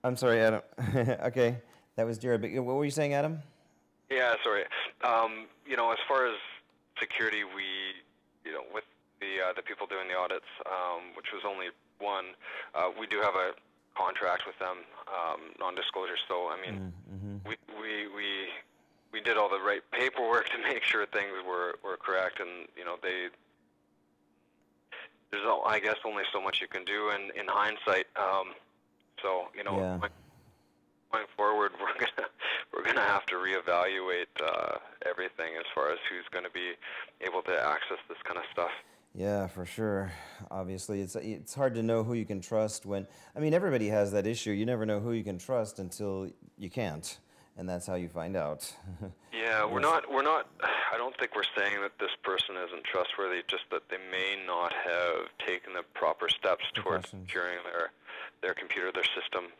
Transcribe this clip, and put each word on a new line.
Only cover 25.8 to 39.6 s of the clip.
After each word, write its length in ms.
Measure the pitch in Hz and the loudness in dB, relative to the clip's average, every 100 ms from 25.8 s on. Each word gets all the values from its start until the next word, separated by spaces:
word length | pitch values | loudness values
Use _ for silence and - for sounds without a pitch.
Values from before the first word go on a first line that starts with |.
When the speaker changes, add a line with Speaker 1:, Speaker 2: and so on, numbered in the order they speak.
| 104 110 110 | 2 0 -2
Speaker 2:
only 180 | 104 95 | -2 -2
so 80 | 101 | -2
much 200 | 95 - | 0 -2
you 60 | 92 | -2
can 160 | 98 92 | -6 -2
do 260 | 101 104 | 0 0
in, 280 | 101 98 - | 0 -4 -6
in 60 | 95 | 0
hindsight. 600 | 101 104 107 - 95 - 95 | 2 2 2 4 4 2 0
Um, 380 | 95 95 92 - - _ _ _ _ - | 2 2 0 -8 -20 _ _ _ _ -4
so, 280 | 98 92 92 101 | 0 0 -2 -6
you 80 | 101 | -2
know, 120 | 98 | 0
Speaker 1:
Yeah. 200 | 92 90 | 0 -2
Speaker 2:
going, 120 | 87 - - - - _ _ _ _ _ _ | -4 -8 -20 -20 -20 _ _ _ _ _ _
going 140 | 110 104 - | -2 -2 2
forward, 360 | 104 107 101 98 | 4 6 4 2
<laughs> 60 | |
we're 120 | 98 | -4
gonna, 360 | - - - 92 - - - - | 0 0 0 -6 -4 -4 -4 -4
we're 100 | - - | -2 2
gonna 200 | - 104 | 4 6
have 200 | 98 - | 4 2
to 100 | 90 | 0
reevaluate, 920 | 95 95 85 87 92 98 92 90 85 - | 2 0 4 4 4 2 0 0 0 -2
uh, 360 | 78 80 78 - - - 90 | 0 0 0 -2 -6 -4 -4
everything 500 | 90 92 - 82 82 | -2 -4 -4 -4 -4
as 60 | 85 - | -4 0
far 160 | 73 | 2
as 60 | 82 - | 2 -2
who's 140 | 92 87 | -6 -6
gonna 180 | 90 90 | -6 -6
be 180 | 87 90 85 - - - _ | -4 -6 -6 -10 -10 -12 _
able 220 | 92 90 | -2 -2
to 100 | 92 | 0
access 460 | 85 67 76 - 90 - | 2 2 2 -2 -6 -8
this 100 | 85 | -10
kind 140 | - 87 | -6 -6
of 80 | 82 | -4
stuff. 180 | - 85 - - - _ - | -2 -2 -4 -14 -20 _ -4
Speaker 1:
Yeah, 320 | 98 101 92 | 0 0 0
for 180 | 95 | -4